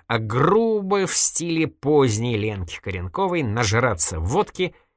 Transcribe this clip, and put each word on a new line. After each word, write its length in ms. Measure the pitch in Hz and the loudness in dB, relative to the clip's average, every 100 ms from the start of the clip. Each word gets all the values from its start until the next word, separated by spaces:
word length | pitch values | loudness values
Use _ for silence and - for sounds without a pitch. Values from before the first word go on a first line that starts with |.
| - | -4
а 120 | 113 | -4
грубо 880 | 110 117 151 208 226 214 196 202 190 | -2 0 2 4 2 0 0 0 0
в 80 | |
стиле 520 | - - - 175 165 156 | 0 0 0 -2 -2 -2
поздней 680 | - 139 151 135 104 120 113 | -2 2 4 4 2 0 -2
Ленки 440 | 107 101 87 - | -2 -4 -8 -10
Коренковой 640 | - 92 90 - 190 175 | -8 -8 -6 -2 -2 0
нажраться 760 | 131 107 117 110 123 95 - 85 | -2 0 0 2 0 2 0 0
водки 540 | 82 151 208 - - - _ | -2 -2 -2 -4 -6 -6 _